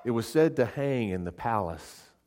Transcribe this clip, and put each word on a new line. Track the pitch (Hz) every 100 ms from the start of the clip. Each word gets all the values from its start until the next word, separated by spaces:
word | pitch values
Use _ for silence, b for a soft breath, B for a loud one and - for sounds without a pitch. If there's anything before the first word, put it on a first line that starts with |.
it | 123
was | 117 110
said | 160 160 135
to | 117
hang | 143 139 127 107
in | 92
the | 87
palace | - 120 110 85 82 - - - _